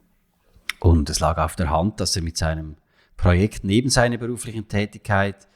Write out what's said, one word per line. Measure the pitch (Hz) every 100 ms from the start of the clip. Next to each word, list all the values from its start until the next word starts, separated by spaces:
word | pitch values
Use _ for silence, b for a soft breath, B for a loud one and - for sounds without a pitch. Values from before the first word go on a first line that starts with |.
| _ _ _ _ _ _ _ -
Und | - 82 71
es | 78
lag | 78 82
auf | 80 -
der | 82
Hand, | 78 95 -
dass | 90 -
er |
mit | 82 -
seinem | 80 80 78 78 _ _ _ -
Projekt | 92 87 104 -
neben | 95 104 135
seiner | 131 120 120
beruflichen | 120 120 - 110 104
Tätigkeit | 104 104 - - 101 101 95 _